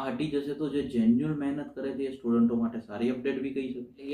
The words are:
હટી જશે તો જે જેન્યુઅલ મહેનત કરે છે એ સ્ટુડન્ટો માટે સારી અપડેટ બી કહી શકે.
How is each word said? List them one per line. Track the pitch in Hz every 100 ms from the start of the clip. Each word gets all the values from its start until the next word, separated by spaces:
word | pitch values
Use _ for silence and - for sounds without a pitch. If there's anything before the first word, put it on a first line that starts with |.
| 135
હટી | 123 151
જશે | 143 139
તો | 143 151
જે | 143 127
જેન્યુઅલ | 117 113 120 151 147
મહેનત | 139 147 143
કરે | - 135
છે | 123 135
એ |
સ્ટુડન્ટો | 131 120 117 117 117
માટે | 117 117
સારી | 110 104 120
અપડેટ | 120 131 127
બી | 135
કહી | 135 131
શકે. | 123 123 - 139